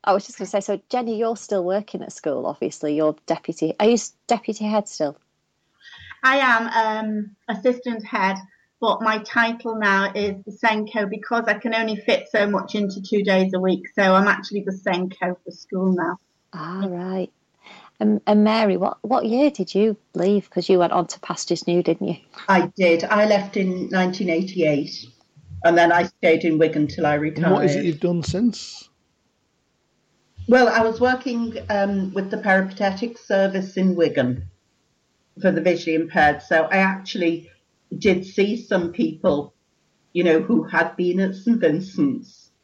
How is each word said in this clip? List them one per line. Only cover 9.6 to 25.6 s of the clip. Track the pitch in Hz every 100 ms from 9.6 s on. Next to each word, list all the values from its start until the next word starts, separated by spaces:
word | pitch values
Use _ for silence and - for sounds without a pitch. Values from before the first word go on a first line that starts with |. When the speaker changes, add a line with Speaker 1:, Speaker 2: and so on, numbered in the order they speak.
| 233 220
Speaker 2:
now | 202 196 196
is | 208 202 190
the | -
Senko | 196 226 214 214 226 196
because | 208 - 233 233
I |
can | 208 233
only | 226 220 208
fit | - 190 -
so | 214 202
much | 196 - 208
into | 202 190
two | - 214
days | 196 190 185
a | 185
week. | 185 185 - -
So | 190
I'm | 190 202
actually | - - 202 190
the |
Senko | 190 202 180 185 - 180 180
for | -
school | - - 185 190
now. | 180 165 175 _ _ _
Speaker 1:
Ah, | 165 156 185 196
right. | 175 185 190 180 _ _ _ - - - _
And, | 214 208 -
and | 208
Mary, | 208 220 214 185
what, | 190 -
what | 208 262 214
year | 233 294
did | 285 180
you | 190 220 208 _ 170
leave? | 180 202 -
'Cause | - 175
you | 185
went | 170
on | 180 170
to | -
Pastures | - 170 - 170 -
New, | 175
didn't | 170 165 190
you? | 170 _ - -
Speaker 3:
I | 190 165 -
did. | 180 165 -
I | 208 214
left | 202 - 208
in | 185 180 -
nineteen | 190 180 - 185
eighty-eight, | 165 190 180 156 143 156 - - _ _ _ - -